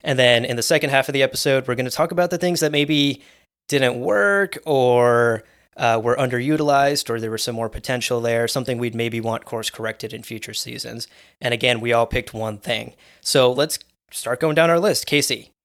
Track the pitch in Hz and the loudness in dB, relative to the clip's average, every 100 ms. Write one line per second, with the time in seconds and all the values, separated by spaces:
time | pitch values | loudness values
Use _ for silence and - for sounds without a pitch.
0 | - 131 123 120 123 120 - 156 147 135 | -4 2 4 4 2 -2 2 2 2 0
1 | 131 139 131 - 143 135 127 123 127 - | 2 0 0 0 0 0 0 -4 -4 -2
2 | 165 170 175 175 180 170 156 147 147 151 | -2 0 -2 0 0 0 0 2 2 2
3 | 143 135 - _ _ _ - 143 127 123 | 2 -2 -10 _ _ _ -4 0 0 0
4 | 123 208 202 202 196 - - 139 123 123 | 0 2 2 2 0 -4 -2 2 4 4
5 | 120 120 117 110 - _ _ - 117 113 | 4 4 2 0 -6 _ _ -4 0 0
6 | 117 123 131 123 131 156 147 143 139 143 | 0 0 0 -2 -2 0 2 2 2 0
7 | - 117 110 110 - 113 113 113 - 127 | -4 -6 -4 -6 -6 -6 -6 -8 -6 -4
8 | - 120 117 117 117 139 127 120 120 113 | -2 -2 0 0 0 -2 -4 -4 -4 -2
9 | 117 113 113 113 - 117 107 - 113 110 | -4 -4 -4 -6 -6 -8 -8 -8 -8 -8
10 | 110 113 - 113 113 110 120 120 117 113 | -10 -12 -12 -14 -10 -10 -10 -10 -10 -12
11 | - - - - 120 117 123 117 120 117 | -14 -18 -20 -6 -4 0 2 0 2 2
12 | 117 127 - 110 110 104 - 110 120 _ | 2 -2 -6 -8 -8 -8 -6 -6 -6 _
13 | - _ - 139 127 127 156 - _ _ | -20 _ 0 4 4 4 -2 -2 _ _
14 | _ - 113 123 160 151 165 170 202 135 | _ -10 -6 -2 0 4 4 4 2 0
15 | - 147 135 117 - _ | 0 0 0 -4 -10 _